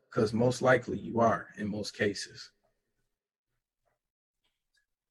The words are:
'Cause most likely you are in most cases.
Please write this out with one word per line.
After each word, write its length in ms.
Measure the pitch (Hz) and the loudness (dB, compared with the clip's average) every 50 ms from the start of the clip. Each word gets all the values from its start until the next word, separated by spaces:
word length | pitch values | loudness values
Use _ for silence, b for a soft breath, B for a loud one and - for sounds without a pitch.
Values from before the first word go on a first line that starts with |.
| _ _ | _ _
'Cause 240 | - 123 113 - 120 | -2 0 0 2 2
most 280 | 110 120 127 123 - | 2 2 2 2 2
likely 360 | - 127 127 - - - - - | 4 4 4 4 2 -2 -6 -6
you 220 | - - 110 117 | -6 -4 0 2
are 300 | 117 113 104 - - - - - | 2 2 2 0 -4 -8 -10 -8
in 100 | 107 104 | -6 -6
most 260 | 95 107 101 - - | -4 -6 -6 -8 -4
cases. 580 | - 113 104 98 - - - - - - - _ _ _ _ _ _ _ _ _ _ _ _ _ _ _ _ _ _ _ _ _ _ _ _ _ _ _ _ _ _ _ _ _ _ _ _ _ _ _ _ _ _ _ _ _ _ _ _ _ _ _ _ | -2 0 0 0 -2 -8 -12 -14 -18 -20 -20 _ _ _ _ _ _ _ _ _ _ _ _ _ _ _ _ _ _ _ _ _ _ _ _ _ _ _ _ _ _ _ _ _ _ _ _ _ _ _ _ _ _ _ _ _ _ _ _ _ _ _ _